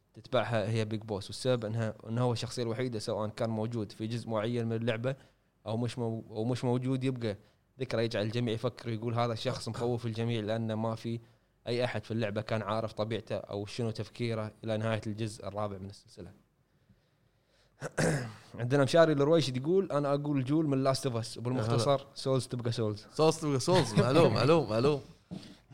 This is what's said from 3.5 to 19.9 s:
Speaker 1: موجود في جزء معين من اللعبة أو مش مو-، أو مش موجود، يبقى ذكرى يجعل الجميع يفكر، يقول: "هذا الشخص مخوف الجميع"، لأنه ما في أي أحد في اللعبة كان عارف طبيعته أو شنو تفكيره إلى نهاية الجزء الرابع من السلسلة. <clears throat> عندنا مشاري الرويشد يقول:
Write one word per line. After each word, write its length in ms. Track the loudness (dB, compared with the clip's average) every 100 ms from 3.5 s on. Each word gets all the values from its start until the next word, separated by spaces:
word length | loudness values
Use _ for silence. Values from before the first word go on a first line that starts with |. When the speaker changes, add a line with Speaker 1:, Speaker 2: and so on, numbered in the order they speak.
Speaker 1:
موجود 420 | 0 -2 -2 -4
في 140 | -6 -6
جزء 220 | -4 -2
معين 380 | -2 0 0 -2
من 100 | 0
اللعبة 380 | 0 -2 -2 -6 -10 _ _ _ -6
أو 100 | -2
مش 220 | -2 -2
مو-، 260 | -4 -4 -6
أو 140 | -4
مش 200 | -2 0
موجود، 400 | 0 0 0 -2
يبقى 320 | -2 -2 -4 -6 -10 _ _ -8
ذكرى 240 | -2 0
يجعل 180 | 0 0
الجميع 300 | 0 0 0
يفكر، 340 | 0 -2 -4 -6
يقول: 260 | -4 -2
"هذا 180 | 0 0
الشخص 360 | 0 -4 -4 -6
مخوف 380 | -4 -2 -2 -2
الجميع"، 340 | -2 -2 0
لأنه 340 | 0 -2 -2
ما 200 | -2 -2
في 260 | -4 -6 -6 -10 _ _ _ -4
أي 180 | -2
أحد 200 | -2 -4
في 60 | -4
اللعبة 300 | -2 -2 -2
كان 220 | -2 -2
عارف 300 | 0 -2 -2
طبيعته 440 | -4 -4 -4 -4 -6
أو 300 | -6 -6 -6
شنو 240 | -4 -4
تفكيره 600 | -4 -8 -6 -4 -4 -6 -8
إلى 120 | -4 -2
نهاية 240 | 0 -2 -4
الجزء 420 | -6 -6 -6 -8
الرابع 300 | -6 -6 -6
من 120 | -12
السلسلة. 420 | -14 -20 -18 -18 -18 _ _ _ _ _ _ _ _ _ _ _ _ _ _
<clears throat> 800 | -6 -2 0 0 -4 -12 -16 -6
عندنا 240 | 0 4
مشاري 280 | 6 8 6
الرويشد 440 | 6 6 6 4 0
يقول: 360 | 2 2 2